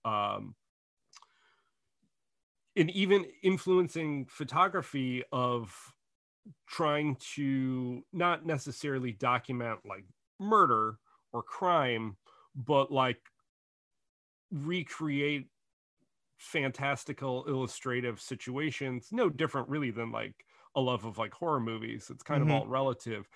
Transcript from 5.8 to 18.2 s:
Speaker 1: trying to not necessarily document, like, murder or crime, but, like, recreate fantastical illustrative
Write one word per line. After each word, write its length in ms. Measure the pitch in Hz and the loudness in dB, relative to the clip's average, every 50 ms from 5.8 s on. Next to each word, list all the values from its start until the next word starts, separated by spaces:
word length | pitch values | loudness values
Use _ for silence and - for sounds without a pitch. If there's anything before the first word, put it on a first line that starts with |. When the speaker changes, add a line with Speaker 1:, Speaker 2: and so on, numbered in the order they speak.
| - - - _ _ _ _ _ _ _ _ _ _ 208 - _ _ | -20 -20 -20 _ _ _ _ _ _ _ _ _ _ -20 -20 _ _
Speaker 1:
trying 500 | - - - 165 151 147 147 151 151 131 | -12 -4 0 2 2 2 2 2 0 -2
to 880 | - - - - 147 143 135 135 131 131 131 131 127 127 123 123 - - _ | -2 -6 -10 -6 -2 0 0 0 2 0 0 0 -2 -2 -4 -6 -8 -10 _
not 340 | - 170 175 175 170 160 156 | -4 0 2 2 2 0 -2
necessarily 680 | 165 156 135 - 147 123 - - 147 135 131 127 123 | -4 -4 -2 -4 -8 -10 -6 -4 -4 -2 -2 -2 -4
document, 680 | 107 - 131 123 123 123 - - 127 123 120 117 110 - - | -4 0 2 2 2 2 0 -4 -4 -4 -2 -4 -6 -6 -8
like, 200 | 104 95 95 95 95 _ _ _ _ _ - | -12 -14 -14 -14 -20 _ _ _ _ _ -8
murder 580 | 190 208 220 208 180 139 117 110 107 110 110 - _ _ _ _ _ _ | 0 4 6 6 8 8 6 4 4 0 -2 -8 _ _ _ _ _ _
or 100 | - 120 | -6 -6
crime, 760 | - - - - 196 180 175 160 139 123 120 113 113 107 95 - _ - - - - _ _ | -6 -6 -6 -2 2 4 4 4 4 4 2 0 -2 -6 -8 -12 _ -20 -20 -20 -20 _ _
but, 380 | 139 117 143 147 139 135 - | -10 -2 2 4 4 4 4
like, 280 | 143 131 131 127 120 - _ - _ _ _ _ _ _ _ _ _ _ _ _ _ _ _ _ _ _ _ _ _ _ _ _ | 4 2 4 2 2 -2 _ -20 _ _ _ _ _ _ _ _ _ _ _ _ _ _ _ _ _ _ _ _ _ _ _ _
recreate 1000 | 190 139 143 160 180 180 156 - - - 160 151 139 139 143 147 147 143 127 - _ _ _ _ _ _ _ _ _ _ _ _ _ _ _ _ _ _ | -6 -4 -2 -2 -2 -2 -4 -6 -6 -6 -4 -2 0 0 0 0 0 -2 -6 -10 _ _ _ _ _ _ _ _ _ _ _ _ _ _ _ _ _ _
fantastical 1080 | - - - 160 135 135 - - 135 139 139 123 - - 143 - 139 135 127 127 131 | -16 -4 -2 0 0 0 -2 -2 -2 -2 -2 -2 -4 -10 -8 -6 -4 -4 -4 -4 -4
illustrative 760 | 156 135 131 131 120 - - - 131 123 127 123 120 110 - | -2 -2 -2 -2 -4 -6 -6 -4 -2 -2 -2 -2 -4 -6 -6